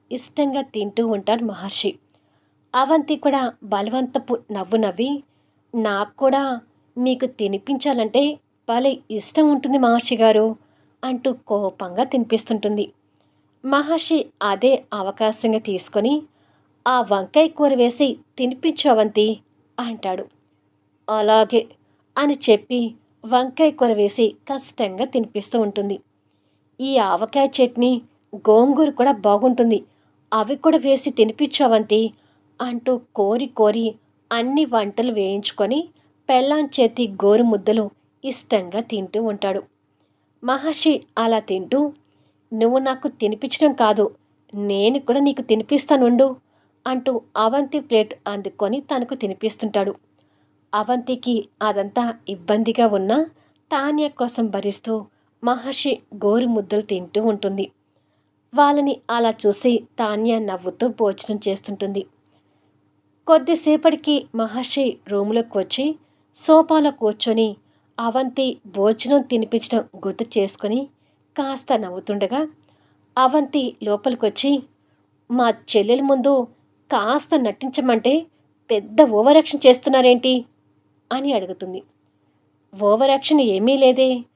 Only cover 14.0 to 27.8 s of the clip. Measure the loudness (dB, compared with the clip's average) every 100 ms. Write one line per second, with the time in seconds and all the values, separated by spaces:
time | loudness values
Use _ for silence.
14 | 0 -2 -2 -6 -4 2 2 2 -2 -8
15 | -6 -2 -2 0 -2 -2 -4 -8 -4 -2
16 | 0 -2 -4 _ _ _ _ _ -2 0
17 | 0 -2 2 2 2 2 2 4 2 2
18 | -2 -2 _ -6 -6 -2 -4 0 2 4
19 | 2 2 0 -2 _ _ _ -10 -10 -8
20 | -8 -8 -10 _ _ _ _ _ _ _
21 | -6 0 4 4 4 0 -2 _ _ _
22 | _ -2 -2 0 2 2 2 -4 -4 -8
23 | _ _ -2 0 0 2 0 2 0 2
24 | 0 0 -2 -2 -10 -10 -10 -6 -6 -4
25 | -4 -4 -4 -8 -4 -2 -2 -4 -6 -8
26 | _ _ _ _ _ _ _ -10 -2 0
27 | 0 -2 -2 0 0 2 0 2